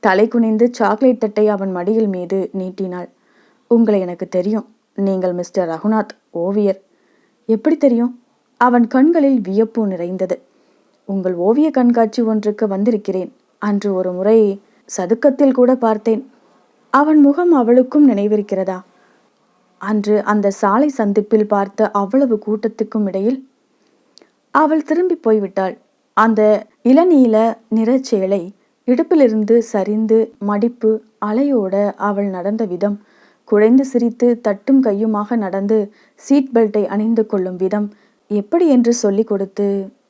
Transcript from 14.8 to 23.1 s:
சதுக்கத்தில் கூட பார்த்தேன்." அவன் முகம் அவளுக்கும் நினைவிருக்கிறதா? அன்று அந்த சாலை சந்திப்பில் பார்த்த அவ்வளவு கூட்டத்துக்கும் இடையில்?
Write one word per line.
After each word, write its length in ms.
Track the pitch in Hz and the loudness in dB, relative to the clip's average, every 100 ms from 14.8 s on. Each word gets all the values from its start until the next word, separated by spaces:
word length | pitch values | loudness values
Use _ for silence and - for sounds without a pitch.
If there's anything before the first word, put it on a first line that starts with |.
| _ - | _ -8
சதுக்கத்தில் 560 | 180 226 285 269 277 | -2 2 2 4 2
கூட 220 | 254 247 | 4 2
பார்த்தேன்." 560 | 262 233 214 226 220 - _ _ _ _ _ _ | 2 0 -2 -2 -4 -4 _ _ _ _ _ _
அவன் 300 | 262 294 311 | 0 4 6
முகம் 320 | 277 285 359 | 4 4 2
அவளுக்கும் 580 | 311 233 247 254 302 294 | 2 4 2 2 4 4
நினைவிருக்கிறதா? 680 | 202 208 214 202 190 190 185 - _ _ _ _ _ _ _ _ _ | 2 0 -2 -2 -4 -4 -8 -14 _ _ _ _ _ _ _ _ _
அன்று 460 | 190 214 202 208 | -4 -4 0 -2
அந்த 260 | - 208 202 | 0 0 0
சாலை 380 | 196 202 214 294 | 0 0 2 0
சந்திப்பில் 600 | 269 208 202 208 220 214 | 0 -2 0 0 0 0
பார்த்த 420 | 208 196 - 214 | -2 -4 -2 -2
அவ்வளவு 520 | 202 196 254 277 214 214 | -2 -2 0 0 -2 -4
கூட்டத்துக்கும் 600 | 214 220 220 214 220 | -4 -6 -6 -6 -4
இடையில்? 420 | 202 | -4